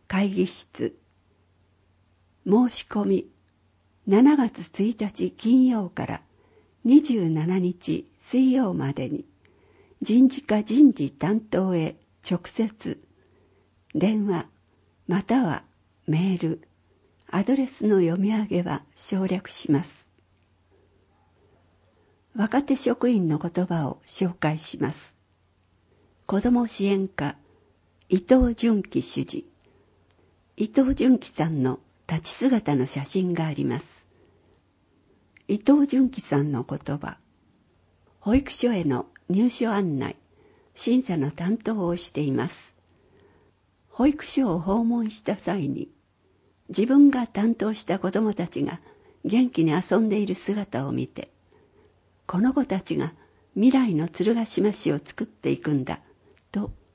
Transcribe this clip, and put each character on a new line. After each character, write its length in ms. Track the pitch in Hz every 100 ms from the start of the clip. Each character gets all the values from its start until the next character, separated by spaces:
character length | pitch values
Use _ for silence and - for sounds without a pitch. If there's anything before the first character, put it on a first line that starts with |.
| _
会 200 | 190 202
議 180 | 190 185
室。 480 | - - - 120 - _ _ _ _ _ _ _ _ _ _ _ _ _ _
申 240 | 185 208 247
し 160 | - -
込 200 | 208 196
み、 240 | 190 - _ _ _ _ _ _ _ -
七 300 | 196 269 294
月 240 | 233 -
一 340 | 165 - 208
日 360 | 233 208 - 180
金 360 | - 220 254 254
曜 220 | 226 185
か 160 | -
ら 180 | - - - _ _ _ _ _
二 160 | 233 277
十 300 | 302 233 165
七 300 | 156 160 185
日 460 | 180 175 - 147 - _
水 320 | - 247 262
曜 220 | 254 220
ま 180 | 165 135
で 160 | 139 131
に、 160 | - - _ _ _ _ _ _ _
人 260 | - 233 262
事 140 | -
課 200 | - 214
人 300 | 214 240 285
事 180 | - 139
担 280 | - 160 214
当 340 | 220 - 190
へ 220 | 180 160 - _ _ -
直 100 | 175
接、 560 | - - 220 - - - _ _ _ _ _ _ _ _ _
電 320 | 151 185 214 202
話、 220 | 165 - _ _ _ _ _ -
ま 140 | 185
た 220 | - 247
は 200 | 208 131 - _ _ _ -
メ 280 | 156 190
ー 40 | 180
ル、 300 | 160 160 - _ _ _ _ _ -
ア 100 | 190
ド 120 | 202 269
レ 100 | 262
ス 200 | - 214
の 140 | 196
読 200 | 165 175
み 160 | 196 220
上 80 |
げ 180 | 214 175
は 220 | 175 147 -
省 320 | - - 190 185
略 220 | 185 -
し 240 | - -
ま 100 | 139
す。 260 | - - - _ _ _ _ _ _ _ _ _ _ _ _ _ _ _ _ _ _ _ _ _ _ 226
若 260 | 214 262
手 140 | 285 269
職 320 | - 240 240
員 180 | 226 170
の 120 | 151
言 260 | - 180
葉 240 | 185 165 151
を 140 | - -
紹 320 | - 185 175
介 200 | 151 156
し 200 | - -
ま 140 | 143
す。 240 | - - - _ _ _ _ _ _ _ _ _ _ -
子 140 | 202
ど 120 | 247
も 140 | 240 233
支 180 | -
援 240 | 196 196 190
課、 280 | - 143 - _ _ _ _ _ _ _
伊 80 | 185
藤 360 | - 262 247
純 280 | 226 233 214
喜 180 | - 131
主 240 | 127 -
事。 240 | 127 - - _ _ _ _ _ _ _ _ _ _ -
伊 80 | 220
藤 280 | - 262
純 240 | - 254 247
喜 120 | -
さ 180 | - 160
ん 140 | 156
の 180 | 127 123 _ _ -
立 180 | 160
ち 40 | -
姿 480 | - 254 240 - 131
の 80 |
写 220 | 131 143 135
真 260 | 190 180
が 140 | 170 160
あ 80 |
り 100 | 143
ま 140 | 139 123
す。 280 | - - _ _ _ _ _ _ _ _ _ _ _ _ _ _ -
伊 80 | 208
藤 300 | - 294 277
純 240 | 254 254
喜 100 | 233
さ 220 | - 143
ん 100 | 147
の 140 | 135 -
言 300 | - - 143
葉。 180 | - - _ _ _ _ _ _ _ _ _ _
保 140 | 202
育 180 | 254 277
所 220 | - 247
へ 100 | 208
の 220 | 156 123 - - -
入 180 | 190 240
所 240 | - 226
案 260 | 202 190 139
内、 180 | 123 - _ _ _ _ _
審 280 | - - 254
査 140 | 254 165
の 140 | 139
担 260 | - 175 226
当 300 | - 220 175
を 100 | 175
し 140 | -
て 100 | -
い 100 | 147
ま 160 | 127 131
す。 280 | - - _ _ _ _ _ _ _ _ _ _ _ _
保 180 | - 277
育 200 | 294 -
所 280 | - 247
を 60 | 170
訪 240 | 170 208
問 260 | 233 240 220
し 120 | -
た 160 | - 208
際 320 | - 190 139
に、 180 | - - _ _ _ _ _ _ _ -
自 180 | 202 226
分 240 | 277 285
が 160 | 262 233
担 280 | - 220
当 200 | 226 208
し 100 | 214
た 140 | - 190
子 120 | 190
ど 120 | 196
も 100 | 220
た 160 | 202 175
ち 140 | -
が 180 | 143 170 - - _ _
元 260 | - 226 247
気 140 | -
に 80 | 160
遊 260 | 151 - 202
ん 100 | 220
で 100 | 208
い 60 |
る 100 | 202
姿 520 | 190 - 208 196 120 139
を 60 |
見 140 | 123 127
て、 240 | - - _ _ _ _ _ _ _ _ _ -
こ 140 | 180
の 140 | 247
子 100 | 269
た 160 | 262 190
ち 160 | - 151
が 160 | 156 - _ _ _
未 180 | 190 240
来 220 | 262 247
の 140 | 156 170
鶴 260 | - 190
ヶ 120 | 233 220
島 260 | - 208
市 180 | 208 -
を 60 | 147
作 260 | - -
っ 20 | -
て 240 | _ 139
い 80 | 135
く 160 | 156
ん 100 | 143
だ、 160 | 127 - _ _ _ _ _
と 220 | 202 208 - _